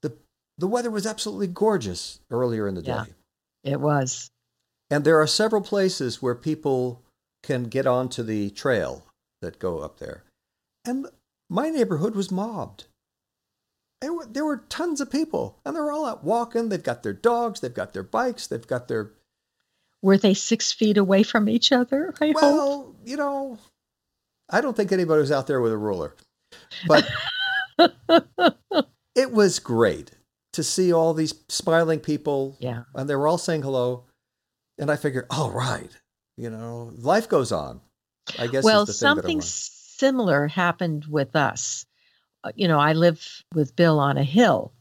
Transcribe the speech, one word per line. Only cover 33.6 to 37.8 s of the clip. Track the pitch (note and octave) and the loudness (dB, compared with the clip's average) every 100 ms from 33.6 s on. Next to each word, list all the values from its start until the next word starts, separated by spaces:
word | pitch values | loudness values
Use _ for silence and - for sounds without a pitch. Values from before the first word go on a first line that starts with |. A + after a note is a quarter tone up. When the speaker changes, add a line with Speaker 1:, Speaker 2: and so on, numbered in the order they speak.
Speaker 1:
hello. | C3+ C3 B2 B2 _ _ _ _ _ _ _ - | -2 -2 -2 -4 _ _ _ _ _ _ _ -8
And | D3 | -4
I | D3 | -2
figured, | D3+ B2+ - | -2 -4 -6
"All | - C3+ | -4 -2
right, | G2 B2 G#2+ - - _ _ _ - | -2 -4 -6 -8 -20 _ _ _ -14
you | A#2+ | -12
know, | A2 A#2 A#2 A#2 - | -10 -12 -12 -14 -8
life | A#2+ G3 A3+ | 0 0 2
goes | E3+ B2 | 0 0
on," | F2 C#2+ A#1+ | -2 -4 -12